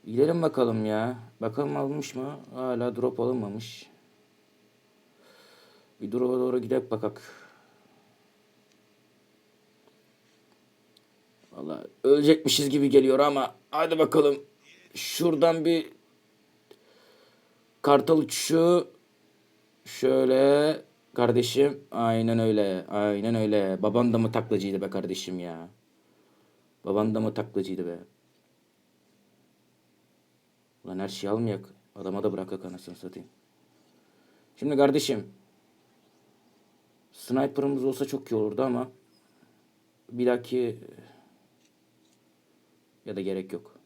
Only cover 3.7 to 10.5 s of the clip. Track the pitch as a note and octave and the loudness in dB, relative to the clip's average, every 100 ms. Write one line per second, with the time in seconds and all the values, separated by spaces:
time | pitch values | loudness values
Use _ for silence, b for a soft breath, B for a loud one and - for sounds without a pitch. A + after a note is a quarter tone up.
3.7 | - - _ _ _ _ _ _ _ _ | -18 -20 _ _ _ _ _ _ _ _
4.7 | _ _ _ _ _ b b b b b | _ _ _ _ _ b b b b b
5.7 | b b _ G#2 A#2+ B2 B2+ B2+ B2+ A#2 | b b _ -6 -2 0 0 0 -2 0
6.7 | B2+ - A2 G#2+ - - b b b b | -2 -2 -4 -4 -8 -20 b b b b
7.7 | b b b b _ _ _ _ _ _ | b b b b _ _ _ _ _ _
8.7 | _ _ _ _ _ _ _ _ _ _ | _ _ _ _ _ _ _ _ _ _
9.7 | _ _ _ _ _ _ _ _ | _ _ _ _ _ _ _ _